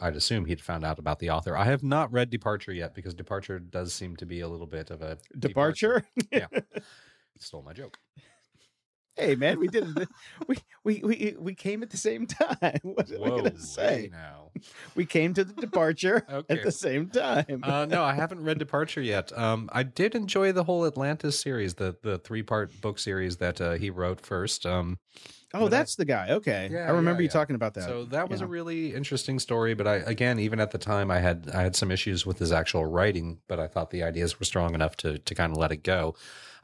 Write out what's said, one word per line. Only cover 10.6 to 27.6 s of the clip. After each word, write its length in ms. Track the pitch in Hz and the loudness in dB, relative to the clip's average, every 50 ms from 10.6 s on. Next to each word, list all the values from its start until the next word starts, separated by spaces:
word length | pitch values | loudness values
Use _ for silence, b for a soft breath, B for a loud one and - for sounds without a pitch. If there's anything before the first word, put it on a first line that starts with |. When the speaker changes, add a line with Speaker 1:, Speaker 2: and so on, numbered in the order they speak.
| - b b b _ | -4 b b b _
Speaker 2:
we, 160 | 214 214 208 - | 0 0 2 2
we, 320 | 214 - - - 208 - - | 0 0 2 0 -2 -4 -4
we 160 | 165 185 190 | -8 -8 -8
came 280 | - - 196 208 214 233 | -6 -6 -4 -4 -4 -6
at 60 | 220 | -8
the 60 | - 180 | -8 -2
same 280 | - 214 226 226 233 | 0 0 0 0 -4
time. 540 | - - - 269 - - - 175 156 - 147 | -6 0 0 0 0 2 0 0 0 0 0
<laughs> 20 | - | -4
What, 260 | 185 196 240 - - | -2 -2 -2 -2 -2
what 200 | - - - 240 | -2 -2 -2 0
Speaker 1:
Whoa, 60 | 247 240 - | 2 2 2
Speaker 2:
can 40 | 196 - | 0 0
I 40 | 80 | -2
say? 400 | - - - - - - - 117 104 | -8 -12 -6 0 2 2 2 2 -2
Speaker 1:
hey 40 | 95 | -6
now. 400 | 87 82 80 76 73 73 76 - - - B B B B B B B | -10 -14 -16 -16 -16 -18 -20 -16 -16 -16 B B B B B B B
Speaker 2:
We 80 | - 180 | -4 -2
came 280 | - - 170 156 175 180 | 2 2 2 2 4 2
to 100 | 190 190 | 0 0
the 80 | 185 208 | -2 -2
departure 760 | 220 233 233 185 185 160 160 165 - - 185 214 233 - | -6 -8 -2 2 4 4 4 2 2 2 4 4 4 2
<laughs> 60 | - 139 | 0 -4
Speaker 1:
Okay. 220 | 139 151 - 170 | -8 -2 0 0
Speaker 2:
at 80 | 139 104 | 0 2
the 80 | - 156 | 0 -2
same 360 | - 196 151 131 143 165 185 | 0 0 0 0 0 0 0
time. 500 | - 247 - - - 147 151 - 139 127 123 | 0 0 2 2 2 2 2 0 -2 -4 -2
Speaker 1:
Uh, 220 | 139 143 147 147 | 0 0 0 2
no, 180 | 151 170 175 160 | 2 2 2 2
I 120 | 139 139 | 2 2
haven't 280 | 143 156 160 190 175 156 | 2 0 -2 -4 -4 -2
read 160 | 156 156 147 | -2 0 0
Departure 440 | 151 - - 143 160 160 - 151 131 | -2 0 0 0 0 0 -2 -4 -2
yet. 340 | 117 101 98 90 - - 113 | 0 0 0 0 -2 -4 0
Um, 300 | 117 113 113 110 113 - - | 2 2 2 2 -2 -2 -2
I 100 | 117 131 | -2 -2
did 300 | 131 - - 180 220 226 | -2 0 0 0 2 2
enjoy 340 | 233 208 190 - 196 196 196 185 | 0 -2 0 2 4 4 4 4
the 120 | 180 170 | 2 2
whole 200 | 175 180 175 170 | 2 2 2 2
Atlantis 520 | 156 143 131 135 143 156 151 - 147 143 - | 2 0 0 0 0 -2 0 0 -2 0 0
series, 360 | - 147 131 117 101 92 87 | -2 -2 -2 0 -2 -2 -2
the, 200 | - 101 92 90 - - | -2 -2 -4 -4 -4 -4
the 160 | 110 98 87 | -4 -4 -4
three-part 600 | - - 113 110 104 - 113 107 104 85 - 98 | -4 -6 -6 -6 -2 0 0 0 0 -2 -6 -6
book 180 | - 107 101 - | -6 -4 -4 -4
series 380 | - 107 95 95 92 90 87 | -4 -2 -2 0 0 -2 -2
that, 240 | - 90 90 85 - | 0 -2 -2 0 0
uh, 120 | 92 85 85 | 0 0 0
he 160 | 82 104 98 | 0 -2 -4
wrote 300 | 90 90 90 90 92 - | -4 -2 -2 -2 -2 -4
first. 440 | - - 98 90 95 101 - - - | -4 -4 -4 -2 -2 -2 -4 -2 -2
Um, 320 | 87 90 90 87 87 90 - - B B B B B B B B B - | 0 0 0 0 0 -4 -6 -8 B B B B B B B B B 0
Speaker 2:
Oh, 60 | 196 | 2
Speaker 1:
but 60 | 226 | 4
I 20 | 196 | 4
Speaker 2:
that's 280 | 233 269 311 - - | 4 4 2 0 0
the 100 | - 185 | -2 0
guy. 240 | 143 127 104 92 107 | 2 2 0 2 2
Okay. 400 | 147 214 - 151 107 98 92 95 - | 0 0 2 0 0 0 -2 -2 -4
Speaker 1:
Yeah, 140 | 170 170 165 | -4 0 2
Speaker 2:
I 40 | 165 | 2
remember 280 | 175 165 170 175 175 | 4 4 4 4 4
Speaker 1:
yeah, 40 | 170 | 2
Speaker 2:
you 40 | 147 | 4
Speaker 1:
yeah. 40 | - | 4
Speaker 2:
talking 240 | 160 151 135 135 | 2 2 2 0
about 180 | 113 | 0